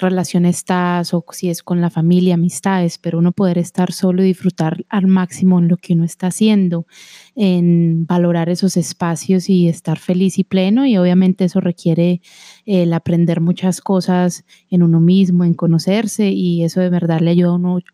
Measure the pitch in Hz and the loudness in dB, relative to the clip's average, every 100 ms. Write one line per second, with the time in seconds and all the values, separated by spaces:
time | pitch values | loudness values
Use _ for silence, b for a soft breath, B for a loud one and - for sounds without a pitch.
0 | 185 185 175 180 175 175 - 180 175 175 | -2 -2 -2 0 0 0 -2 -2 0 -2
1 | 170 175 - - 175 165 - 175 170 170 | -2 -6 -6 -8 -6 -6 -4 -2 -2 0
2 | 165 180 185 170 175 - 196 190 170 - | 2 2 2 0 -2 -4 -2 -2 -2 -4
3 | 170 165 175 190 190 175 170 - 180 - | -6 -2 0 0 -2 -2 -4 -4 -4 -2
4 | 185 180 190 180 185 - 160 165 - 208 | -2 2 0 0 -4 -2 -4 -6 -6 -2
5 | 190 190 180 - 185 180 170 175 - 165 | 0 0 -2 -2 2 2 2 0 -2 -2
6 | 170 - 185 - 214 208 185 170 - B | -2 -4 -8 0 2 2 0 -4 -8 B
7 | B B B - 196 180 175 170 170 165 | B B B -2 0 2 2 2 2 0
8 | 165 175 175 170 165 175 190 180 165 - | 0 0 0 0 -2 -2 -2 -2 -4 -6
9 | 170 160 - 190 180 185 170 - - 156 | -6 -4 -2 -2 2 2 2 -2 -6 -4
10 | - 180 190 190 - 190 185 233 277 196 | -2 0 0 -2 -2 0 0 2 2 2
11 | 180 180 185 185 180 190 180 170 175 160 | 2 4 2 0 -2 0 -4 -2 -2 0
12 | 175 175 B B B B - 185 170 165 | 0 -2 B B B B -2 0 0 -2
13 | - 170 170 165 165 180 185 175 - 190 | -2 0 0 0 -2 -2 -2 -4 -2 -2
14 | 180 180 180 - b b _ 180 170 165 | 0 0 0 -4 b b _ 2 4 4
15 | 170 190 185 180 175 165 165 165 185 208 | 4 4 2 2 0 0 0 0 0 -2
16 | 214 - 202 196 180 170 165 185 180 175 | -2 -2 -2 0 -2 -2 -2 -2 -2 0
17 | 165 160 165 175 175 175 180 180 - | 0 0 2 2 2 0 -2 -4 -6